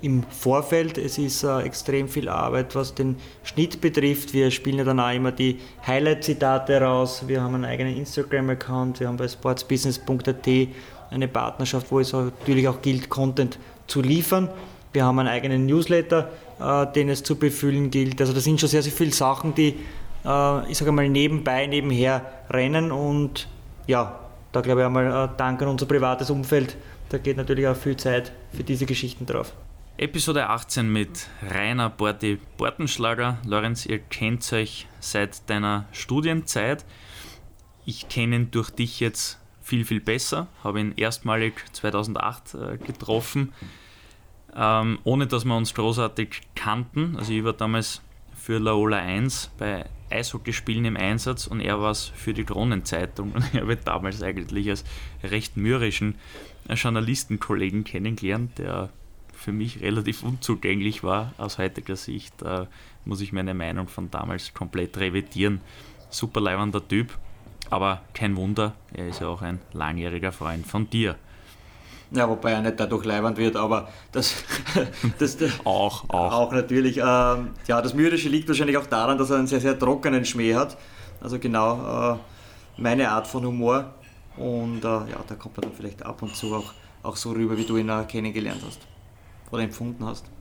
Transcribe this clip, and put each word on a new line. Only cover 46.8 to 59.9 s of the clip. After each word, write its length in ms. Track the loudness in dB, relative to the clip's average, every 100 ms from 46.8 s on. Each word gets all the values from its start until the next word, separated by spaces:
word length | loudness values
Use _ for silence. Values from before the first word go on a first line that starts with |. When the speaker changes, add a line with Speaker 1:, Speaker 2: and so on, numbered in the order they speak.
| -2 -2 -2 -2
Speaker 2:
Also 140 | -2
ich 100 | 0
war 120 | 0
damals 480 | 0 0 0 -2 -6 -14 -20 -20
für 240 | -18 -4 0
Laola 400 | 2 4 4 2
eins 520 | 0 0 0 -2 -8 -8
bei 280 | -6 -6 -8 -12 -6
Eishockeyspielen 760 | -4 -4 -6 -6 -6 -2 0
im 120 | 0 0
Einsatz 500 | 0 0 -2 -4 -4
und 140 | -4
er 200 | -2 0
war's 320 | 0 -2 -6
für 200 | -8 -6
die 100 | -4
Kronenzeitung. 880 | -4 0 0 0 -2 -4 -4 -6 -6
Und 120 | -2 0
ich 80 | 0
habe 160 | 0 -2
damals 460 | 0 -2 -2 -4
eigentlich 460 | -4 -6 -4 -4 -2
als 160 | -2 -6 -12 -12 -10
recht 320 | -4 -4 -4 -2
mürrischen, 600 | 0 2 2 0 -2 -4 -10 -18 -18 -20 -6
äh, 60 |
Journalistenkollegen 1120 | -2 0 0 0 -2 -2 -4 -2 0 0 0
kennengelernt, 760 | -4 -4 -4 -2 -2 -2 -4 -6
der 320 | -6 -4 -6 -10 -20 -20 -20
für 180 | -12 -6
mich 300 | -4 -4 -4
relativ 400 | -2